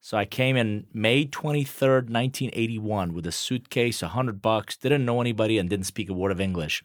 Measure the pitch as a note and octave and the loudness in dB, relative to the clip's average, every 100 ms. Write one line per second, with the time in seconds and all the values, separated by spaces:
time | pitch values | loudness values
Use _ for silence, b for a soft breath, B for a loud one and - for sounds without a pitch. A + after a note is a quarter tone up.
0 | - A2 G2+ - B2+ C3 A2 G#2+ - A2 | -4 -2 -2 0 2 4 2 0 -6 0
1 | G#2+ B2+ D3 - D3+ D3 C#3 - C3+ C3 | 4 4 2 -4 -4 -2 -2 0 4 4
2 | B2 A#2 B2+ C3 B2+ - A2+ A2+ G#2+ G#2+ | 2 0 -2 -2 -6 -2 -2 -2 -2 -2
3 | F2+ E2+ E2+ - - B2+ - - A#2+ G#2+ | -2 -2 -6 -6 -4 -4 -4 0 0 0
4 | E2+ G2+ B2+ G#2 A2 A2 G#2 - C3 C#3+ | -4 -2 -4 -2 2 2 0 -6 0 2
5 | B2 A#2+ A#2+ A2 A2 A2 F2+ G2 F#2+ - | 2 0 0 0 2 2 2 0 -2 -6
6 | F#2+ F#2 G2 F#2 F#2+ F2+ D2+ - | -6 -2 -2 0 0 -2 -2 -6